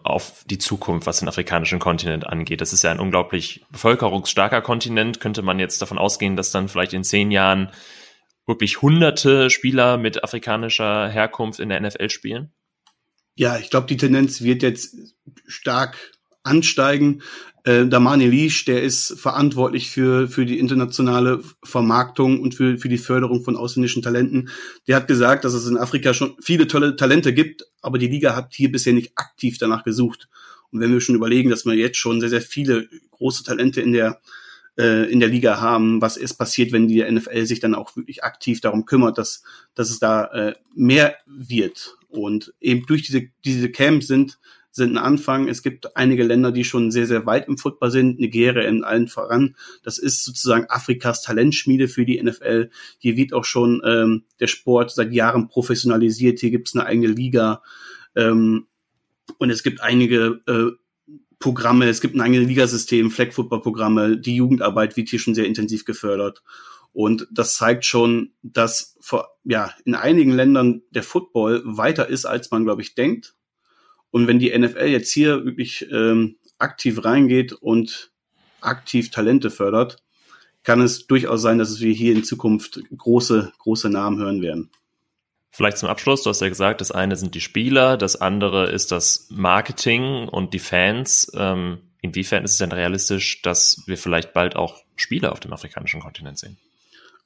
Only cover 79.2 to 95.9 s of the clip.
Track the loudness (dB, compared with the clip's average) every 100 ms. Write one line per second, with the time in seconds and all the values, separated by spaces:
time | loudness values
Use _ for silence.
79.2 | 2 2 0 -2 0 0 0 -6 _ _
80.2 | _ -20 _ _ 2 4 4 0 0 0
81.2 | 2 0 2 2 0 -2 -2 2 2 2
82.2 | 0 -2 0 0 -2 -14 -18 -6 2 2
83.2 | 4 0 0 -6 -6 -4 -2 -2 -2 -4
84.2 | -4 -4 -4 -6 -10 _ _ _ _ _
85.2 | _ _ _ -2 -2 -2 -6 -4 0 0
86.2 | 0 -2 -4 0 -2 -2 -4 -4 -2 -2
87.2 | -6 -8 -8 -4 0 4 4 2 -2 -2
88.2 | -2 0 0 0 0 -2 -4 -2 0 -2
89.2 | -6 -4 0 2 0 -4 -2 0 -2 -6
90.2 | -6 -6 -6 -6 -2 0 0 0 0 0
91.2 | 0 -2 -2 -2 -4 -8 _ _ -8 -6
92.2 | -2 -2 -2 -2 -2 -2 -2 -2 -2 -4
93.2 | -4 -4 -4 0 0 0 -4 -6 -2 -2
94.2 | 0 -2 0 -2 -6 -8 _ -8 -6 -4
95.2 | -4 -6 -12 -16 -14 -12 -10